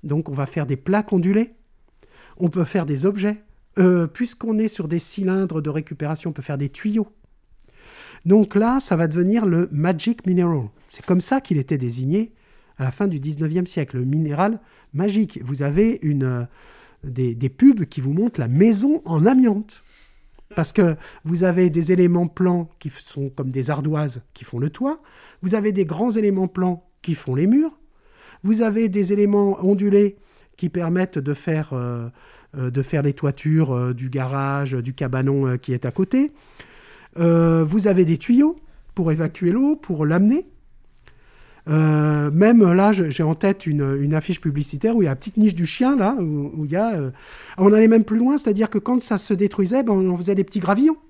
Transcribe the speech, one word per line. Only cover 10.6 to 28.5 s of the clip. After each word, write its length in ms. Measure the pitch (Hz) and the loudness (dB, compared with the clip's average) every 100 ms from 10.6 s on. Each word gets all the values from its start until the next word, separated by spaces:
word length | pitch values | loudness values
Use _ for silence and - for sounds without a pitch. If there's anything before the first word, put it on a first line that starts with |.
| 107 _ _ | -4 _ _
C'est 160 | - | -20
comme 160 | - 180 | -2 -2
ça 200 | - 269 | 0 -4
qu'il 180 | - 156 | 0 -2
était 200 | 131 147 | -2 -4
désigné 540 | 123 120 131 185 226 _ _ - _ - | -4 -4 -2 -2 -4 _ _ -20 _ -8
à 60 | |
la 60 | 131 | -8
fin 160 | - 202 | -2 -4
du 140 | 156 | -2
dix-neuvième 480 | 139 147 156 170 180 | -6 -4 -2 -2 -4
siècle, 300 | - 143 127 | -6 -6 -4
le 60 | |
minéral 540 | 127 151 156 147 196 226 _ _ _ | -2 -2 -2 -2 -2 -2 _ _ _
magique. 440 | 143 202 202 202 - | -4 -2 0 -2 -4
Vous 180 | 127 135 | -10 -4
avez 380 | 143 147 226 - | -2 2 0 0
une, 220 | 156 143 | -2 -2
euh, 180 | 131 123 120 - - - - _ | -2 -4 -8 -14 -20 -20 -20 _
des, 320 | 139 123 127 117 | -12 -4 -4 -2
des 120 | 131 | -6
pubs 360 | 131 262 226 | 6 6 6
qui 160 | 160 - | -2 -6
vous 120 | 131 | -4
montrent 280 | 156 233 - | -2 -2 -2
la 80 | 117 | -2
maison 520 | 135 214 208 269 311 | 4 4 4 0 0
en 220 | - 160 185 | 0 2 4
amiante. 580 | 262 247 202 214 - _ _ - _ _ - - - | 6 4 2 -6 -18 _ _ -20 _ _ -20 -10 -4
Parce 160 | 156 | -2
que 240 | - 175 156 - - | 2 2 0 -10 -14
vous 200 | 156 170 | -6 0
avez 260 | 185 175 180 | 0 2 2
des 220 | 160 165 | 2 0
éléments 340 | 185 175 175 175 | 4 4 2 0
plans 440 | - 180 175 165 _ | 0 0 0 -4 _
qui 80 | 151 | -16
f-, 100 | - | -14
sont 300 | - - 139 | -16 -10 -10
comme 240 | 131 131 | -6 -6
des 180 | 131 131 | -4 -4
ardoises 520 | 147 147 151 151 120 - | -4 -2 -4 -4 -8 -18
qui 100 | - | -20
font 140 | - 120 | -12 -6
le 120 | 147 | -6
toit. 300 | - 269 320 _ - - _ | -4 -6 -6 _ -20 -20 _
Vous 120 | 180 | -4
avez 160 | 214 208 | -2 0
des 140 | 196 | -2
grands 260 | 170 160 240 | -2 -2 -2
éléments 380 | 220 208 190 185 | 0 0 0 -4
plans 400 | - 185 175 _ _ | -2 -4 -4 _ _
qui 120 | - | -8
font 220 | 156 - 127 | -6 -4 -2
les 100 | 180 | 2
murs. 320 | 262 320 - _ _ _ _ - - | 2 0 -6 _ _ _ _ -20 -8
Vous 200 | 190 | -2